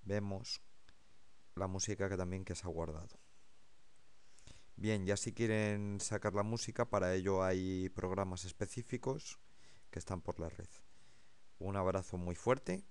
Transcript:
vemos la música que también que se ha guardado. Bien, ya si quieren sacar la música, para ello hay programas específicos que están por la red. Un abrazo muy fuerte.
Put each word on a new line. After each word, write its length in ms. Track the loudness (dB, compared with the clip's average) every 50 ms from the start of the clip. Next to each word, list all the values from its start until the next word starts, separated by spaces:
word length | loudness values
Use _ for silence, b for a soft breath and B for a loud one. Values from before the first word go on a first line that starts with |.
| -2
vemos 580 | 0 0 0 2 0 -4 -4 -4 -4 -6 -6 -6 -10 -12 -12 -12 -14 -16 -16 -16 -16 -14 -14 -12 -12 -12 -14 -14 -10 -2
la 140 | 0 0 0
música 400 | 2 0 0 0 2 2 2 2
que 80 | 2
también 280 | 2 2 0 0 -2 -2
que 120 | -2 -4
se 100 | -2 -2
ha 40 | -2
guardado. 500 | 0 0 0 0 -2 -4 -6 -8 -10 -14 -16 -16 -16 -14 -14 -14 -14 -14 -14 -14 -14 -14 -14 -14 -14 -14 -14 -14 -14 -12 B B B B B B B B B B B
Bien, 320 | 0 2 4 4 4 6
ya 100 | 4 4
si 160 | 4 2 -2 0
quieren 680 | 2 4 6 6 6 6 4 4 2 0 0 0 0
sacar 340 | 0 0 0 2 2 4 4
la 80 | 4 4
música, 480 | 4 2 0 -2 -2 2 2 2 4
para 240 | 4 4 6 6 4
ello 300 | 4 6 6 6 6 6
hay 440 | 6 6 4 4 4 2 2 2 0
programas 540 | 0 0 0 0 2 2 2 0 0 -4 -4
específicos 960 | -6 -2 -4 -4 -2 -2 -6 -4 -4 -4 -2 0 0 0 0 -4 -10 -12 -12 -14 B B B B B B B B B -8
que 80 | -8
están 200 | -4 -2 -4 -2
por 200 | 0 -2 -2 -2
la 80 | -2 -4
red. 200 | -4 -6 -10 -10 -10 -12 -14 b b b b b b b b b b b b -14 -10 -4
Un 160 | -2 0 4
abrazo 420 | 6 6 6 6 4 2 0 -2 0
muy 160 | 0 0 -2
fuerte. 480 | 0 6 4 4 4 4 -2 -2 -2 -2 -8